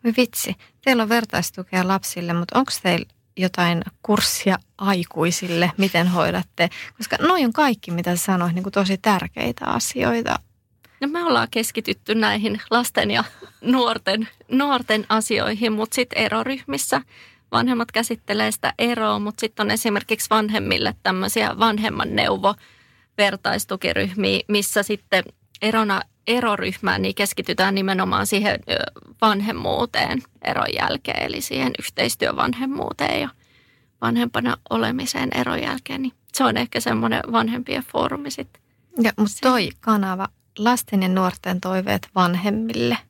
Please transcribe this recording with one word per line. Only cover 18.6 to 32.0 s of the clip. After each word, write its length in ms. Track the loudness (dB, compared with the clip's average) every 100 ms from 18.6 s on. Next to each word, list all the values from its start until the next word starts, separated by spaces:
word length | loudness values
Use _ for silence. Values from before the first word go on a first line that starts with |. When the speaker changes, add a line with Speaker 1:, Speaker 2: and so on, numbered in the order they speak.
| -4 0
Speaker 2:
eroa, 400 | 0 2 0 0
mut 200 | -2 -4
sit 200 | -8 -2
on 120 | 0
esimerkiksi 580 | 0 0 0 -2 -4 2
vanhemmille 680 | 2 2 -2 0 0 0 -2
tämmöisiä 560 | -2 0 0 0 0 2
vanhemman 560 | 2 2 -2 -2 -2 0
neuvo 400 | 0 2 0 -2 -10 _ _ _ _ 0
vertaistukiryhmiä, 1200 | 0 2 -4 -4 -4 -4 -2 0 -2 0 0 0 2
missä 360 | 0 2 0
sitten 400 | 0 -4 _ 0 0 _ _ -4
erona, 400 | 0 2 2 0 -4 _ -2
eroryhmään 760 | 0 2 0 -4 -4 -2 0
niin 140 | -2 -2
keskitytään 600 | -2 -2 -4 0 2 2
nimenomaan 520 | 0 0 0 0 2
siihen, 320 | 2 2 0 -2
ö, 60 | -4 -4 -10 -20 0
vanhemmuuteen 1000 | 2 4 0 -2 -2 0 0 0 0 -2 -6 _
eron 320 | -4 -2 -2 -2
jälkeen, 440 | -2 -2 -4 -4 -4
eli 160 | -6
siihen 300 | -6 -2 -2 -4
yhteistyövanhemmuuteen 1400 | -8 -2